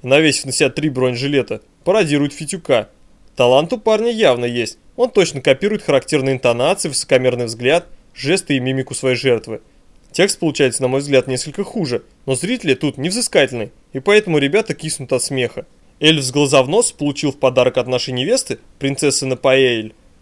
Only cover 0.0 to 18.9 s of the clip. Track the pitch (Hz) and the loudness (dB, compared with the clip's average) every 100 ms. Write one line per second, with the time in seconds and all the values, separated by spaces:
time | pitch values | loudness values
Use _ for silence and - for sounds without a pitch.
0 | 127 139 160 - 135 - 143 - 151 127 | 0 2 4 0 -4 0 0 0 -4 0
1 | 127 120 139 143 117 - - _ - 214 | -2 -2 -2 -2 -2 -6 -12 _ 0 0
2 | 165 143 143 - 151 190 - 123 107 _ | 2 0 -2 -6 -10 -8 0 0 0 _
3 | _ _ - - 123 131 165 233 220 214 | _ _ -8 0 4 4 2 -2 0 0
4 | 233 220 185 123 120 120 113 - _ - | 0 2 2 2 0 -4 -4 -8 _ -4
5 | 240 208 170 139 139 135 202 208 - 139 | 0 2 0 0 0 2 0 -2 0 0
6 | - 147 135 131 123 117 139 196 165 135 | 0 -2 0 0 0 2 0 -2 -4 -6
7 | - 131 127 123 117 110 123 165 175 - | 0 2 2 0 -4 -4 0 0 0 -12
8 | _ - 139 185 - 139 127 131 127 120 | _ -8 -2 -2 0 -2 -2 -4 -4 -4
9 | 135 120 127 113 - 110 - _ _ _ | -2 0 2 0 -2 -12 -14 _ _ _
10 | _ - 196 - 165 143 135 117 127 135 | _ 0 0 0 -2 0 0 0 -2 -2
11 | 143 135 127 127 151 147 196 233 151 123 | 2 2 2 -2 -6 -8 -6 -4 -4 -4
12 | - _ - 131 180 247 165 127 151 131 | -8 _ -6 -4 -4 -2 0 0 -2 -4
13 | 156 214 - 175 135 120 107 - _ 135 | -6 -4 0 2 2 0 -10 -14 _ -6
14 | 196 214 208 156 139 196 220 160 156 - | 2 2 2 0 2 0 -2 -6 -8 -10
15 | 131 127 - 135 120 - - _ _ - | -4 -2 -2 -2 -4 -6 -16 _ _ -2
16 | 151 156 127 143 143 143 127 196 - - | 2 2 0 0 2 4 4 2 0 -2
17 | 143 139 147 - 131 123 127 123 123 127 | -4 -2 -4 0 2 4 2 2 -2 -2
18 | - 123 147 262 - - _ - 139 | -4 -4 -2 -2 -2 -8 _ -6 -4